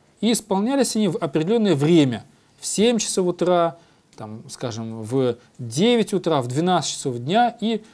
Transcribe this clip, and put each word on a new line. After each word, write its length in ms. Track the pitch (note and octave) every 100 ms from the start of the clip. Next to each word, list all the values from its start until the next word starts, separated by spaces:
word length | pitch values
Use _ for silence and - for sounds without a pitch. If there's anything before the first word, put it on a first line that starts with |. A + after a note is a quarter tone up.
| _ _
И 100 | G#3+
исполнялись 640 | A3+ - G3 A3+ C#4 A3+ A3
они 140 | G3+
в 80 | F3+
определенное 580 | D#3+ D#3 D#3+ A#3 G#3 C#3+
время, 480 | D3+ E3+ C3+ G#2+ - _ _ _
в 40 | -
семь 320 | - A#3 A3+
часов 300 | - - F3+
утра, 500 | F3 F3 F3 E3+ E3 _ _ _ -
там, 280 | G#2+ A2+ C3+
скажем, 520 | - B2+ A2 A2+ A2+
в 340 | A2 C3+ B2 A#2+ _ -
девять 540 | A#2 A#2+ A3+ A#3+ G3+
утра, 280 | F#3 E3+ D3
в 60 | A#2+
двенадцать 460 | C3+ F3+ F3+ -
часов 240 | - C#3 A#2+
дня 400 | B2+ G#3+ A#3+ A#3
и 240 | A3 A3 -